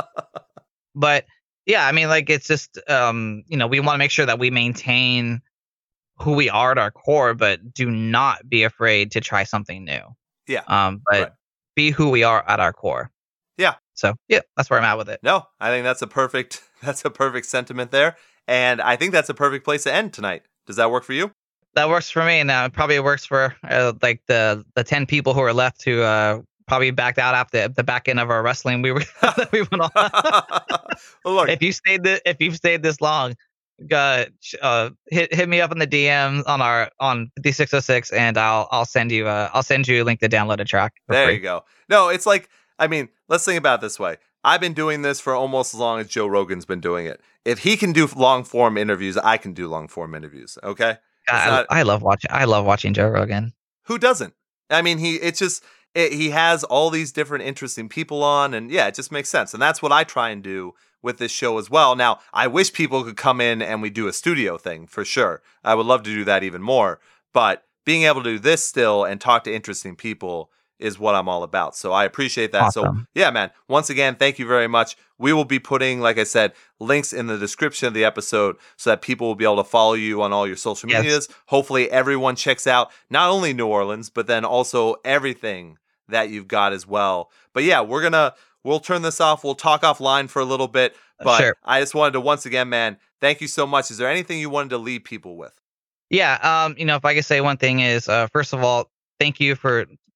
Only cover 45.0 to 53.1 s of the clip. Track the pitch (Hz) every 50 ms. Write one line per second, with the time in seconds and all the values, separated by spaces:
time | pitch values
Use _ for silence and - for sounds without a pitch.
45 | 143 143 139 135 - 139 131 127 135 131 131 131 123 - - 113 120 117 113 113
46 | 110 101 - 113 107 101 101 101 98 87 95 90 87 - 92 90 80 87 87 87
47 | 85 80 - - _ _ _ _ - 117 120 107 - 185 220 202 214 180 160 165
48 | 151 139 - 135 127 131 131 127 120 - - 120 120 113 107 104 107 104 101 90
49 | 98 95 92 104 - 107 113 110 - 101 85 85 90 80 80 80 78 78 - 87
50 | 82 80 78 76 78 76 73 69 57 - - - - 98 101 - 117 113 110 -
51 | _ _ _ _ _ 123 120 117 85 117 131 131 120 - - 165 143 104 101 104
52 | 104 98 101 - - - - 135 135 120 107 104 101 98 101 104 - 98 101 104
53 | 101 110